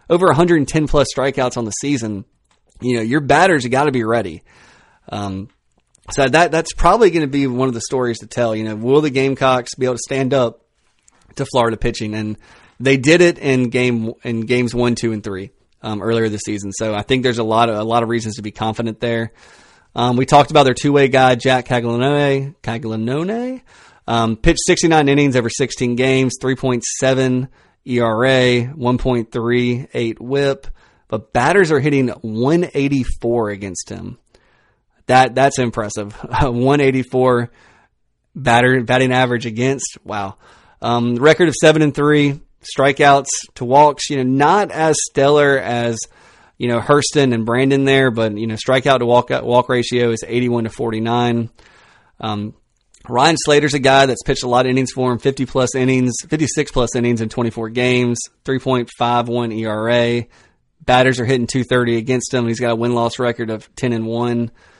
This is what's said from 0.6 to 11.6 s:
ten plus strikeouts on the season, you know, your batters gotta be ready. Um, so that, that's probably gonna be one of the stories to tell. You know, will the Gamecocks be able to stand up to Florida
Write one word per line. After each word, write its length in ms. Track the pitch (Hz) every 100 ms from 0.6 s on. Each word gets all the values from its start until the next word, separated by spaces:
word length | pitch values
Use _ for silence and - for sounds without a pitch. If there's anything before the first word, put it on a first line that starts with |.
| 135
ten 200 | 160 147
plus 220 | 147 131 -
strikeouts 400 | 135 139 127 123
on 100 | 113
the 60 |
season, 540 | 101 139 139 113 98 - _ _ _ _ -
you 140 | 123 120
know, 80 |
your 180 | 110 147
batters 460 | 135 143 190 160 120
gotta 240 | 127 151
be 120 | 131
ready. 380 | 110 117 95 80 _ _ _ _ _ _ -
Um, 420 | 104 101 95 107 _ _ _ _ _ -
so 180 | - 226
that, 240 | 160 175
that's 220 | 156 160
probably 380 | - 170 214 208
gonna 160 | 165 143
be 180 | 139 139
one 220 | 123 131
of 80 | 117
the 60 |
stories 380 | - 135 120 113
to 80 | 110
tell. 280 | - 117 110
You 80 |
know, 120 | 110 107
will 260 | 117 143
the 100 | 151
Gamecocks 640 | 131 135 135 135 127 120 -
be 100 | 127
able 100 | 123
to 60 |
stand 300 | - 135 131
up 320 | 135 117 - _ _ _ _ _ _ _ -
to 100 | 139
Florida 320 | 131